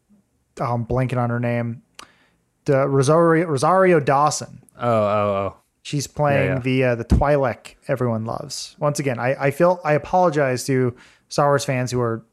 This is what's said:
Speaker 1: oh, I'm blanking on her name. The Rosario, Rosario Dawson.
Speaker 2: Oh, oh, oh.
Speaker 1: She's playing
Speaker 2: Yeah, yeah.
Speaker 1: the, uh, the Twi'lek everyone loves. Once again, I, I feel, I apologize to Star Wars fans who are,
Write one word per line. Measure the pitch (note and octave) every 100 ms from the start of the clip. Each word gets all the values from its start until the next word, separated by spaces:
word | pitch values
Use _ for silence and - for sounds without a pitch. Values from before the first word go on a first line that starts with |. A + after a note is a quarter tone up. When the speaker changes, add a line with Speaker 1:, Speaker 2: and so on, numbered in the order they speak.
| _ _ _ _ _ -
Speaker 1:
oh, |
I'm | C3+ A#2+ A2+
blanking | B2 B2+ B2+
on | A#2+
her | A#2+
name. | A#2+ A#2+ A#2 A#2 _ - - _ _ _ _ _ -
The | C3+ C#3
Rosario, | C#3 C3 D#3+ E3+ D#3+ F3
Rosario | C3+ D3+ F#3 F#3+ E3
Dawson. | C#3 C3+ D3 - - - _ -
Speaker 2:
Oh, | A#2+
oh, | A2+ G#2 G#2 G#2 G2 G2
oh. | - _ _
Speaker 1:
She's | - D3 -
playing | - D3 - F#2+
Speaker 2:
Yeah, | F#2
yeah. |
Speaker 1:
the, | B2+ C3
uh, | B2+ A#2
the | A2+
Twi'lek | - C#3+ D3 C3 G#2 - - -
everyone | C3+ B2 A2 A2
loves. | A#2+ C#3+ - - -
Once | D3+ D3
again, | C#3 A#2
I, | B2 C#3 C#3
I |
feel, | C#3 F3 F3
I | D3+
apologize | D3 - F#3 F3+ D3 C3+ B2+ -
to | C3 B2 - - _ -
Star | - C#3+
Wars | C#3+
fans | - C3 B2+
who | B2
are, | A#2+ A2+ -